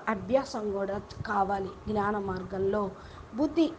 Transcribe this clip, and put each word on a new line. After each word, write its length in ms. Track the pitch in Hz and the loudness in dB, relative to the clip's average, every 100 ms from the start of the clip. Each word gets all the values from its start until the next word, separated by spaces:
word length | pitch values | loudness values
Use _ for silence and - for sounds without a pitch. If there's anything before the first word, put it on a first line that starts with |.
| - | 2
అభ్యాసం 640 | 214 185 262 269 240 208 | -2 2 2 2 -2 -2
కూడా 280 | 196 196 196 - - - | 0 0 -2 -6 -8 0
కావాలి. 420 | 202 196 196 190 - - | 2 2 2 -2 -6 -2
జ్ఞాన 300 | 208 202 208 | 2 2 2
మార్గంలో 720 | 196 185 185 190 196 214 196 - - - - | 0 -4 -4 0 2 2 0 -4 -14 -16 -10
బుద్ధి 360 | 220 302 320 320 | 0 2 4 2